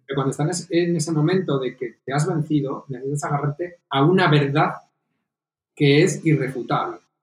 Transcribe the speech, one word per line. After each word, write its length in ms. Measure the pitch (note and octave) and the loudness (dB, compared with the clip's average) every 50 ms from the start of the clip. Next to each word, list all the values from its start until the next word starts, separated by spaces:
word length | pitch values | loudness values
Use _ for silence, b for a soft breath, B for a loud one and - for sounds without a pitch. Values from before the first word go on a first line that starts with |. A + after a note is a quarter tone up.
| _ | _
Pero 120 | - C#3 | -6 -4
cuando 160 | C#3 C3 C3+ | -2 -2 -2
estás 360 | B2+ - D3 E3 F3+ F3 - - | -2 -2 -2 -2 -2 -4 -6 -4
en 240 | - E3+ F3 F3 F3 | -2 0 0 0 0
ese 160 | D#3+ D3 E3 | -2 -2 -2
momento 480 | E3 D3+ D3 E3 F#3 F#3+ F#3 D3 C#3+ C3+ | 0 0 2 2 2 0 0 0 -2 -2
de 180 | C3 B2 B2 - | -2 -4 -6 -6
que 200 | B2+ A#2 - _ _ | -8 -10 -10 _ _
te 80 | - | -4
has 160 | C3+ C#3+ D3+ F#3 | -2 -2 0 0
vencido, 580 | F3+ D#3 D3+ - D#3 D3 C3+ C3 D3 - - - | 0 -2 -2 0 0 0 0 -2 -4 -8 -10 -10
necesitas 380 | C3 A#2+ C3 C#3 D3 D3 D#3+ | -12 -8 -6 -6 -6 -4 -4
agarrarte 560 | D#3+ D3 C#3+ D3 C#3+ C#3+ - F3 F3 - - _ _ | -4 -4 -2 -2 -4 -4 -4 -8 -10 -10 -14 _ _
a 160 | C#3 C#3 C#3+ | -2 2 2
una 280 | D#3+ F#3 F#3+ F#3 E3 | 4 4 4 4 4
verdad 420 | C#3+ D3+ C#3+ C#3 C#3 D3+ F3 F#3 - - - _ _ _ _ _ _ _ _ _ _ _ _ _ _ _ _ _ _ | 4 4 4 2 2 0 0 0 -2 -6 -14 _ _ _ _ _ _ _ _ _ _ _ _ _ _ _ _ _ _
que 280 | - D3+ C#3+ C#3 D3 F3 | 0 4 4 6 6 4
es 220 | G3 - - - | 4 2 0 0
irrefutable. 720 | D#3+ D3 C3 C3 B2 - A#2+ - - F3+ F3 - - - - - _ _ _ | 2 2 2 2 -2 -6 -6 -6 -4 -4 -4 -4 -4 -8 -12 -16 _ _ _